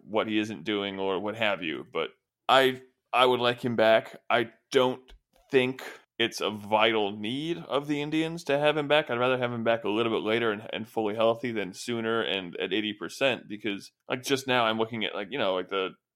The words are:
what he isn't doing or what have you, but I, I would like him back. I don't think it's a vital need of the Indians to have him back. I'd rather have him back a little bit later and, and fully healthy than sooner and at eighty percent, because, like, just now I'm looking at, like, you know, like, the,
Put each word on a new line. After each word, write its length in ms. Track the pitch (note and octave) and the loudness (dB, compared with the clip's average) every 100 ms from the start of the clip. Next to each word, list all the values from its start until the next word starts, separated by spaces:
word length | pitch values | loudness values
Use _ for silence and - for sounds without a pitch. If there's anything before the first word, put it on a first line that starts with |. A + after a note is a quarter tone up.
what 240 | - G#2 G2+ | -4 -2 0
he 120 | G#2+ | 0
isn't 240 | G#2+ G2 | -2 -4
doing 340 | F2 G#2 G2+ F#2+ | -4 -2 -2 -4
or 220 | G2 F#2+ | -2 -2
what 160 | G#2 A2 | -4 -2
have 260 | G#2+ F#2+ | 0 0
you, 240 | E2+ C2+ D2+ | -4 -6 -6
but 160 | E2 D#2 - _ _ - | -6 -6 -8 _ _ 4
I, 340 | B2+ C3 B2+ - _ _ | 6 6 2 -8 _ _
I 120 | A#2 | 4
would 140 | B2+ B2 | 4 4
like 220 | A#2+ B2 | 2 0
him 120 | B2+ A2+ | -2 4
back. 400 | A2 A2+ - - - | 6 6 4 -8 0
I 220 | A#2 A2+ - _ | 0 0 -6 _
don't 400 | C3 B2+ B2+ - - _ _ _ | 2 2 0 -10 -20 _ _ _
think 320 | C3+ B2+ - - - _ - | 2 2 -2 -12 -16 _ -4
it's 220 | A2+ - | -2 -2
a 100 | F2 | -4
vital 600 | G#2+ G2+ G#2+ A2+ A2 G2+ G#2 | -4 0 4 4 4 0 -4
need 420 | G#2+ C3 D#3+ E3+ - | -6 -6 -6 -8 -4
of 180 | C#3 D3 | -4 -2
the 160 | D3 | -4
Indians 400 | D3 D#3+ D#3+ E3 | -2 -2 -4 -6
to 140 | E3+ C#3+ | -2 0
have 180 | D3+ D3+ | 2 0
him 120 | C#3+ | 2
back. 200 | D3 D3+ | 0 2
I'd 120 | A#2+ | 0
rather 180 | B2 B2+ | 2 2
have 140 | B2 | 0
him 100 | A#2+ | 0
back 220 | A2+ A#2 | 0 0
a 40 | G2+ | 0
little 220 | G#2+ A#2 | 0 2
bit 160 | G#2 F#2+ | 0 2
later 240 | A2+ A#2 | 2 0
and, 180 | G#2 A2+ | -2 -6
and 160 | - A2 | -8 -6
fully 260 | - G#2+ | -4 -2
healthy 380 | A2 A2+ A#2 B2+ | 2 2 2 -2
than 200 | A2 F#2 | -4 -6
sooner 480 | F#2 - A#2 A2+ A2+ | -8 -6 -4 -2 0
and 340 | C#2+ F#2+ F2+ - | 0 -2 -4 -6
at 160 | F#2 | -2
eighty 200 | G2+ G#2+ | -2 -2
percent, 560 | G2+ E2+ - C3+ A2 - | -6 -10 -2 -2 -2 -6
because, 440 | G#2 A2 G2 - _ - | -8 -6 -6 -10 _ -6
like, 160 | B2+ | -6
just 240 | B2+ C3+ C3 | -2 -2 2
now 160 | B2 | 2
I'm 120 | A2+ A2+ | 4 2
looking 260 | A2+ A#2 | 0 -2
at, 100 | G2 | -4
like, 140 | F#2 G2+ | -4 -6
you 80 | C#3 | -2
know, 160 | G2+ | 0
like, 140 | F#2 F2+ | 0 -2
the, 220 | G2 F#2 - _ | -2 -2 -6 _